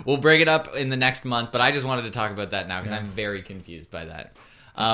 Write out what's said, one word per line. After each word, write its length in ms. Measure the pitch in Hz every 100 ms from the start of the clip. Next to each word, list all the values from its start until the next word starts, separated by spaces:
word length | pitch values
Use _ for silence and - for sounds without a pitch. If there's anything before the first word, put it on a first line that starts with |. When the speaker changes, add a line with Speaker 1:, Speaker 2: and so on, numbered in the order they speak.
Speaker 1:
We'll 140 | - 143
bring 240 | 147 160
it 80 | 160
up 260 | 156 - 135
in 140 | 131
the 80 | 131
next 260 | 131 127
month, 300 | 131 120 117
but 80 | 120
I 100 | 127
just 140 | 143 131
wanted 160 | 127
to 100 | 113
talk 200 | 120 107
about 180 | 101 98
that 180 | 98 92
now 140 | 92
'cause 100 | 104
Speaker 2:
Yeah. 60 | 107
Speaker 1:
I'm 80 | 104
very 360 | 98 104 101
confused 480 | 92 95 90 82 76
by 120 | 85
that. 340 | 82 80 - - - - - -
Speaker 2:
Hopefully 100 | 113